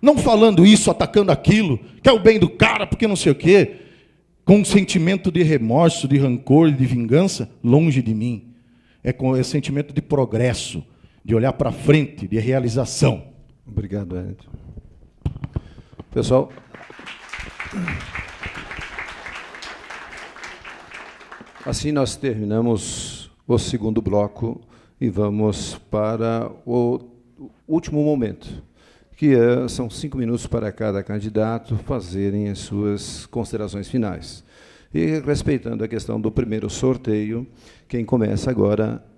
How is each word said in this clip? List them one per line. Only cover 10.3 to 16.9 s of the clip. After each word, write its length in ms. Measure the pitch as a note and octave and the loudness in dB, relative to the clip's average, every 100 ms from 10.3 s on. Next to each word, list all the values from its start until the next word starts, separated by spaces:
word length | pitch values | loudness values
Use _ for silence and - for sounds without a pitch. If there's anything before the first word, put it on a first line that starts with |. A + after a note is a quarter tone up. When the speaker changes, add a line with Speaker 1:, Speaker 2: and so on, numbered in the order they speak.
| A2+ B2 A2+ - E2+ - _ _ _ | 0 0 -2 -6 -10 -14 _ _ _
Speaker 1:
de 100 | - | -2
olhar 180 | A2 B2+ | 2 2
pra 180 | C3 C3 | 0 -4
frente, 560 | F#2 D3+ D3+ C#3 - F#2+ | -2 4 4 4 -6 -4
de 120 | G#2+ | -2
realização. 880 | A2 C3 B2 A#2 A#2+ - C#3 G2+ - - - _ - | 0 0 0 -2 -4 0 0 0 -8 -20 -20 _ -10
Speaker 2:
Obrigado, 500 | G#2 G2 G2 G2 F2+ | -8 -6 -8 -8 -8
Hélio. 200 | F#2+ G2 - - - - - - - _ - - - - - - - - - | -10 -14 -18 -20 -18 -20 -20 -20 -20 _ -10 -8 -10 -12 -12 -20 -20 -20 -8
Pessoal, 400 | B2 A2+ B2+ C#3+ - - - - | -4 0 0 0 -10 -20 -20 -20